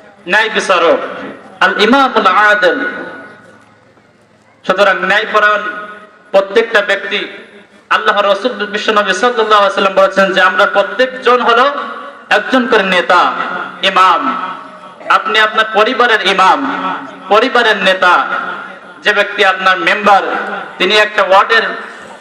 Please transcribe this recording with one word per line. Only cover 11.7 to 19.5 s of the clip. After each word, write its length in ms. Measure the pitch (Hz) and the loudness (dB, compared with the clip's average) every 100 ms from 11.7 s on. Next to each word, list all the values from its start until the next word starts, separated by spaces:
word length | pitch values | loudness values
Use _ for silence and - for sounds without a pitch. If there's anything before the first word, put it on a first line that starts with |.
| 285 - - - - - | 0 -10 -12 -16 -20 -2
একজন 380 | 202 208 262 240 | -2 0 -2 2
করে 160 | 220 | 0
নেতা, 480 | 190 180 - 180 143 - - - - - | 2 0 2 2 2 -2 -6 -8 -10 -4
ইমাম। 680 | 190 190 185 - 269 - - - - - - - - | 0 4 4 4 -2 -6 -8 -12 -16 -20 -20 -18 -2
আপনি 300 | 190 214 214 | -2 0 0
আপনার 260 | 214 220 220 | 0 0 -2
পরিবারের 520 | 214 220 226 240 214 185 | 0 0 2 2 2 0
ইমাম, 720 | 190 185 151 139 - - - - - - | 2 2 2 -2 -6 -6 -8 -12 -16 0
পরিবারের 480 | 208 254 240 226 202 | 2 2 0 0 0
নেতা। 500 | 190 185 180 156 - - - - - - - - | 0 2 2 2 0 -6 -6 -10 -14 -18 -20 -6
যে 100 | 190 | -2
ব্যক্তি 320 | 202 202 - | 0 -2 0
আপনার 340 | 196 | 0